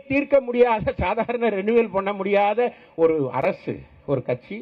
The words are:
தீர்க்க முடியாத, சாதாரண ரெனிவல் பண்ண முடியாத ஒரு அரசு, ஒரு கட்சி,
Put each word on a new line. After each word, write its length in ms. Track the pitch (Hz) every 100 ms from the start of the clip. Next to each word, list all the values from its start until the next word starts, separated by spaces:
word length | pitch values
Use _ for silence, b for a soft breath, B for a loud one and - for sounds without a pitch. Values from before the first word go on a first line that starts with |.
| -
தீர்க்க 320 | 269 285 277 240
முடியாத, 460 | 240 247 220 - -
சாதாரண 460 | 180 220 226 240 233 202
ரெனிவல் 340 | 202 233 220 185
பண்ண 180 | 196 202
முடியாத 400 | 190 196 202 214 247 B B -
ஒரு 120 | 165 160 131 127
அரசு, 360 | 165 190 - 123 - - -
ஒரு 120 | 135 120
கட்சி, 300 | 123 - 208